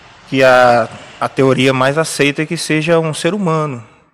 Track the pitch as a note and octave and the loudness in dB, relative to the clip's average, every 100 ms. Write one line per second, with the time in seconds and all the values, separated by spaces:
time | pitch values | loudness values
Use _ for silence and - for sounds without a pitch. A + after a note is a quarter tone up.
0 | - - - C3+ C3 B2+ B2 A#2+ A2 - | -20 -20 -4 2 4 6 4 2 -2 -8
1 | - - B2 - C3+ B2+ C3+ C3 C3 D3 | -20 -8 -6 0 0 2 0 0 0 -2
2 | D#3+ - C#3+ C#3+ D3+ E3 - D#3 D#3 E3 | -4 -2 -2 -2 -6 -8 -4 -4 0 0
3 | D#3+ C#3+ E3+ G#3 F3+ D#3+ D3+ B2 A2 _ | -2 -4 -4 -4 -2 -2 -4 -8 -16 _
4 | _ | _